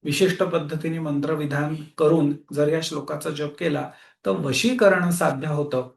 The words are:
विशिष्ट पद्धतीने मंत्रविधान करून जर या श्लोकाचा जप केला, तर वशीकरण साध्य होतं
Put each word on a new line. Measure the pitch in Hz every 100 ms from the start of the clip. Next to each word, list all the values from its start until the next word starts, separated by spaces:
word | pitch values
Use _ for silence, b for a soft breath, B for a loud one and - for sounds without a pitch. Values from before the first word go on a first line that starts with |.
विशिष्ट | - 147 185 170
पद्धतीने | 175 170 147 156 165 165
मंत्रविधान | 156 143 143 156 147 143 151 156 - -
करून | 156 165 143 147 _
जर | 143 147
या | 160
श्लोकाचा | 160 147 143 151 160
जप | 147 147 -
केला, | 170 143 - B B B -
तर |
वशीकरण | 92 143 120 233 254 202 185 175
साध्य | 170 156 135 156
होतं | 147 147 127 127